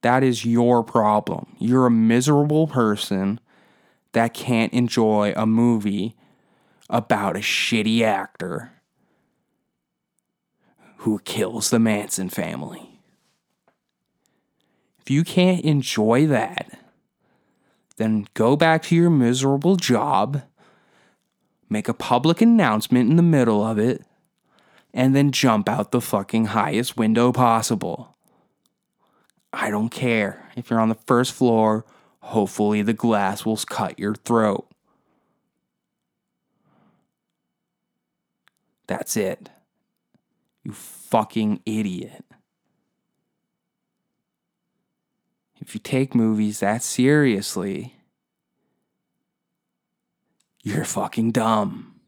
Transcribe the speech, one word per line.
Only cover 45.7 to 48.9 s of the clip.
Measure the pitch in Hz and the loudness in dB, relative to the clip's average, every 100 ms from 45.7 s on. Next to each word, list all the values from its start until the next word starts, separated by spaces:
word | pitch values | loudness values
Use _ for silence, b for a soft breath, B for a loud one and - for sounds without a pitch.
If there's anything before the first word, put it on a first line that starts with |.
| 107 | -16
you | |
take | - 131 135 120 | -6 -4 -2 0
movies | 113 107 107 104 | 0 0 -2 -2
that | 101 110 | -4 -4
seriously, | - - 127 151 139 101 101 - 95 90 123 _ _ _ _ _ _ _ _ _ _ | -6 0 2 4 2 0 -4 -6 -6 -8 -10 _ _ _ _ _ _ _ _ _ _